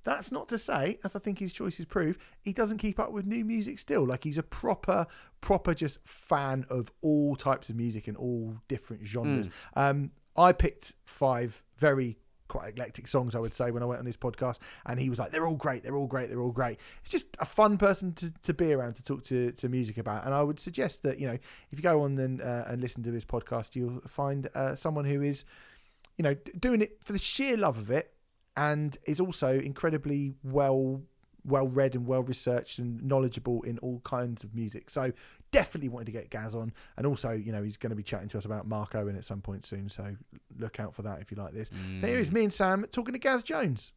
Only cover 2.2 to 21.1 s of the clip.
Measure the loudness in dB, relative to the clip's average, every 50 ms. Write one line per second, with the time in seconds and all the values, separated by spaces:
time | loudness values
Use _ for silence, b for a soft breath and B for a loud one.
2.2 | B B B B -6 -4 0 0 0 0 0 0 -2 -2 0 0 -2 -2 -2 -4
3.2 | -4 -2 -2 -2 0 0 0 -2 -2 -4 -6 -10 -4 0 2 2 4 2 0 -2
4.2 | -4 -4 -2 -2 -4 -4 -8 -4 0 0 0 0 2 2 2 2 2 B B B
5.2 | B B B -12 2 4 4 4 4 0 0 0 -2 -4 -4 -8 -14 -18 -16 -16
6.2 | 0 0 2 2 2 0 -2 -2 -2 -2 -2 -4 -4 -4 _ _ 2 4 4 4
7.2 | 4 2 0 0 0 0 0 0 -2 -6 -4 -2 -2 -2 -2 -4 -6 -8 -6 -4
8.2 | -4 -2 -2 -2 -4 -6 -8 -10 -6 -6 -6 -6 -6 -12 -14 -12 -10 -6 -4 -2
9.2 | 0 2 2 2 0 -2 B B B B B 2 4 4 4 2 0 -4 -6 -16
10.2 | _ _ _ 8 8 8 8 8 4 2 2 -4 -16 -18 -18 _ _ -18 -2 2
11.2 | 2 4 4 2 0 -4 -6 -10 _ _ _ 4 6 6 6 6 2 0 -4 -8
12.2 | _ _ _ _ _ -8 -8 -6 -6 -6 -6 -6 -8 -8 -8 -10 -6 2 2 2
13.2 | 2 2 0 0 -2 -2 -2 0 0 0 0 0 -2 -2 -2 -4 -6 -8 -6 -4
14.2 | -4 -4 -2 0 -2 -2 -2 -4 B B B B B -6 -2 0 0 0 0 -2
15.2 | -2 -2 0 0 0 0 0 0 0 -2 -2 -2 -4 -4 -2 -2 -2 0 -2 -2
16.2 | -2 -2 -2 -2 -2 0 0 0 0 0 -2 B B B B B B -2 -2 -2
17.2 | -2 -4 -6 -6 -6 0 6 6 6 8 8 6 6 6 6 4 0 -6 -4 -4
18.2 | -6 -8 -8 -4 -2 -2 2 2 4 4 4 2 2 -2 -6 -8 -4 -4 -4 -4
19.2 | -2 0 0 2 2 0 -2 -2 -2 0 0 0 0 0 -4 -4 -4 -4 -4 -4
20.2 | -2 0 2 2 2 2 0 -2 -6 -6 -2 0 0 0 -2 0 -2 -2